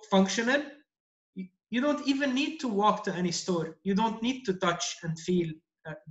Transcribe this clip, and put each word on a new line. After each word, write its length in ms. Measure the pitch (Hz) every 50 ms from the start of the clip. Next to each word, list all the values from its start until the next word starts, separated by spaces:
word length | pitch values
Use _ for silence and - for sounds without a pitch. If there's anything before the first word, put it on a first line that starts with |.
| - -
functional, 540 | 202 190 190 - - 240 226 240 269 294 302 - - - _ _ _ _ _ _ _ _ _ _ -
y-, 140 | 190 190 185 _ _ _ -
you 120 | 214 247
don't 260 | 269 294 285 - -
even 260 | 269 277 269 285 269 247
need 260 | 269 294 311 - -
to 60 | -
walk 360 | 247 202 196 208 214 202 214 -
to 100 | 196 160
any 180 | 175 180 175
store. 460 | 170 - - - 180 165 156 160 - _ -
You 120 | 196 196
don't 260 | 196 226 220 220 - 226
need 200 | 247 262 - -
to 80 | 202 185
touch 420 | 185 190 170 170 170 - - - - -
and 160 | 160 160 -
feel, 300 | - 185 185 180 170 160 156 - _ _ _ _ -
uh, 60 | 160 151 - - 156